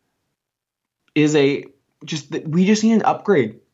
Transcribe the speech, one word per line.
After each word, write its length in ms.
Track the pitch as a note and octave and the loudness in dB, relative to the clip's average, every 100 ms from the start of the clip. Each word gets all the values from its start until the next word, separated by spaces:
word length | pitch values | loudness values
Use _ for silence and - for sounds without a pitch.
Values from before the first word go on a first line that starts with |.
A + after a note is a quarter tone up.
| _ _ _ _ _ _ _ _ _ _ _ | _ _ _ _ _ _ _ _ _ _ _
is 200 | - D3+ D3+ | 0 2 2
a, 280 | C#3 C#3+ - _ _ _ | 2 0 -8 _ _ _
just 260 | D#3 D#3 - | -12 -12 -10
th-, 120 | E3 E3 | -10 -4
we 180 | D#3+ F#3 | 0 2
just 180 | G#3+ | 2
need 80 | A3 | 2
an 80 | A3 | 0
upgrade 540 | - D#3 - F3+ A2 - _ | 0 -2 0 0 0 -6 _